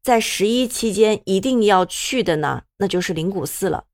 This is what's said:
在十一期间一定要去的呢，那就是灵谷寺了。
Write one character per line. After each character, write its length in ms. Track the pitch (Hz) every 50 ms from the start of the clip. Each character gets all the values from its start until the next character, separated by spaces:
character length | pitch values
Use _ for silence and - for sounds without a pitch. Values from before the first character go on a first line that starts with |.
| _
在 160 | - 240 226
十 280 | 220 - - - 190
一 200 | 214 233 247 254
期 240 | 233 - - 233 226
间 300 | 185 202 220 214 214 208 _
一 140 | - 190 190
定 240 | 190 269 254 240 214
要 220 | 208 202 185 185
去 360 | 180 - - - - 262 254
的 140 | 202 180 165
呢， 280 | 156 147 139 135 - - _ _
那 100 | _ 202
就 120 | 190 - 180
是 140 | 175 - 180
灵 160 | 160 156 185
谷 140 | 196 185 -
寺 240 | - - - 196 185
了。 160 | 156 - - _